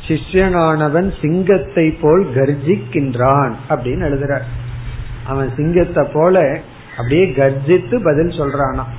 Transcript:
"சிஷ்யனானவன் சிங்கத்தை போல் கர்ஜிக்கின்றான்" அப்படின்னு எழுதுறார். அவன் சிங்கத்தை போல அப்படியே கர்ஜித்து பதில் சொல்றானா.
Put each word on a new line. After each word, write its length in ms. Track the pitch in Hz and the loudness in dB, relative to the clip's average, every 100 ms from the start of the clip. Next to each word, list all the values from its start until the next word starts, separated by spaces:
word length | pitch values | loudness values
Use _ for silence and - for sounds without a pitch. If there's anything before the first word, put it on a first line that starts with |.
| - | -4
"சிஷ்யனானவன் 1040 | 156 - 185 190 175 160 156 151 156 190 - | -4 0 0 2 2 2 2 2 0 0 -2
சிங்கத்தை 680 | 151 175 185 196 - - 160 | -2 0 2 2 2 0 0
போல் 360 | 151 151 170 180 | 2 4 4 2
கர்ஜிக்கின்றான்" 1160 | 123 135 147 151 208 - 160 139 120 127 143 135 110 - | 0 0 0 0 -2 -2 -2 -2 0 2 4 0 -4 -4
அப்படின்னு 340 | 151 123 156 | -4 -2 -4
எழுதுறார். 380 | 165 139 143 135 120 - - - - - - - - | -2 -2 -2 -4 -6 -10 -10 -10 -10 -10 -10 -10 -6
அவன் 240 | 135 131 120 | -4 -4 -2
சிங்கத்தை 500 | 151 175 170 170 143 | 0 2 2 0 0
போல 480 | 151 170 190 147 160 - - - - | 2 4 4 2 -2 -10 -20 -18 -8
அப்படியே 280 | 120 151 | 0 2
கர்ஜித்து 800 | 190 135 135 135 139 180 180 247 | 2 2 2 0 2 2 2 0
பதில் 360 | 170 147 170 170 | 2 2 0 -2
சொல்றானா. 440 | 143 139 135 131 123 | -4 -2 -2 -2 -8